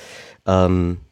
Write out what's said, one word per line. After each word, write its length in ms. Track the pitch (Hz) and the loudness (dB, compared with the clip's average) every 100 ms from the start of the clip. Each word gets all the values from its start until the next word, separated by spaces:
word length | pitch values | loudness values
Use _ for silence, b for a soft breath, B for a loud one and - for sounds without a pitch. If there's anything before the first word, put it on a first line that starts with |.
| B B B B | B B B B
ähm, 540 | - 92 92 92 87 90 - | -2 2 2 0 -2 -6 -12